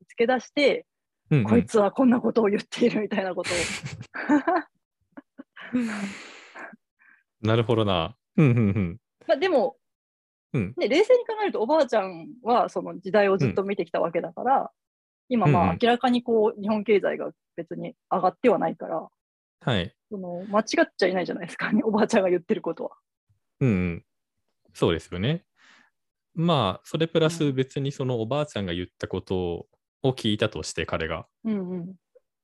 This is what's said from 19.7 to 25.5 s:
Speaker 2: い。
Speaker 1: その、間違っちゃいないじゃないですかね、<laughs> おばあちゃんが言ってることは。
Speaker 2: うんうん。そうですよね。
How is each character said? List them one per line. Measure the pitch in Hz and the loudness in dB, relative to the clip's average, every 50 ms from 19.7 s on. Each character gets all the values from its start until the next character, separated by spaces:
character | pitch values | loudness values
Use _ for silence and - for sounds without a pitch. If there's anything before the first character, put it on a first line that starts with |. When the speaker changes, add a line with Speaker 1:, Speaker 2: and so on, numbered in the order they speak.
| 123 98 | 0 0
Speaker 2:
い。 | 87 - - _ _ - | 0 -4 -8 _ _ -14
Speaker 1:
そ | 214 196 | -12 -10
の、 | 185 180 175 175 185 214 | -10 -8 -10 -10 -6 -2
間 | 196 208 | 0 0
違 | 220 - - - 320 | 0 0 2 0 0
っ | 320 _ | 0 _
ち | - 208 | 0 0
ゃ | 180 | 0
い | 185 | 2
な | 185 | 0
い | 170 | -2
じ | 156 | -4
ゃ | - | -6
な | - 175 | -8 -10
い | - | -12
で | |
す | - - | -10 -8
か | - - | -4 0
ね、 | 190 214 | 0 0
<laughs> | - | 2
お | 220 | 2
ば | 202 208 220 | 2 2 2
あ | 202 | 2
ち | - | 2
ゃ | 226 | 2
ん | 190 | 2
が | 180 | 2
言 | 180 180 | 2 0
っ | |
て | 170 - 214 | 0 -2 -4
る | 190 | -2
こ | - - 165 | -2 -6 -6
と | - - | -6 -8
は。 | - - _ _ _ _ _ _ _ _ _ _ _ _ - | -12 -12 _ _ _ _ _ _ _ _ _ _ _ _ 0
Speaker 2:
う | 143 | 2
ん | 123 | 2
う | |
ん。 | 107 90 90 87 85 - - _ _ _ _ _ _ _ _ _ _ _ _ _ - | 2 2 2 -2 -4 -6 -10 _ _ _ _ _ _ _ _ _ _ _ _ _ -6
そ | - - 107 | 0 0 2
う | 82 | 2
で | 80 | 0
す | - - - | -4 -6 -6
よ | 90 | -4
ね。 | 95 127 156 170 - _ | -2 -2 -2 -4 -6 _